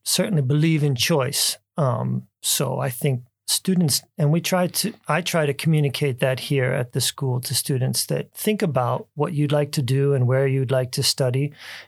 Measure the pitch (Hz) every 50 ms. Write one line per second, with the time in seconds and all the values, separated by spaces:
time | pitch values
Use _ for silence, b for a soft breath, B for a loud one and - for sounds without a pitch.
0 | - - - - 185 220 196 151 135 127 147 151 156 165 160 151 147 147 131 120
1 | - - 170 143 123 - - - - - - - _ _ _ 175 147 127 120 -
2 | 131 127 127 127 - _ _ _ - - - - 143 131 135 131 131 139 - -
3 | - 143 131 123 123 _ _ _ _ - - - - 190 190 180 175 143 - -
4 | - _ _ - 156 147 160 170 170 - 190 180 180 170 - - - - - -
5 | _ - 151 175 175 - - 170 151 143 127 - - 165 160 151 147 139 - -
6 | 147 139 120 - 143 135 131 123 - - 147 135 127 127 135 139 123 - - 131
7 | - - - - 143 127 123 123 120 - 127 - - - 139 123 131 131 127 -
8 | - - 143 - - - - - - - 214 202 220 165 131 135 123 120 123 -
9 | - _ - 143 147 - 165 143 147 143 151 147 147 143 - 151 123 117 135 139
10 | 139 143 143 131 123 123 131 135 139 135 135 135 131 120 131 131 127 123 - 143
11 | 120 - - - 135 127 123 135 147 143 B B B B B B B